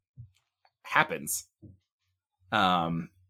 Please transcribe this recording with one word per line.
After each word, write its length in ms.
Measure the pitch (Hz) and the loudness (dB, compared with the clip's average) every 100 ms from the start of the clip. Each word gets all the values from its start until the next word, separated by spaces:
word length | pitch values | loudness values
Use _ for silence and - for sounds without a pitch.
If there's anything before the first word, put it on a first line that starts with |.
| _ - - _ _ _ _ _ | _ -20 -20 _ _ _ _ _
happens. 600 | - 143 156 - - - - _ - - _ _ _ _ _ _ - | -2 0 0 -2 -6 -8 -10 _ -20 -20 _ _ _ _ _ _ -2
Um, 580 | 110 95 90 82 82 85 _ | 2 4 4 0 -4 -8 _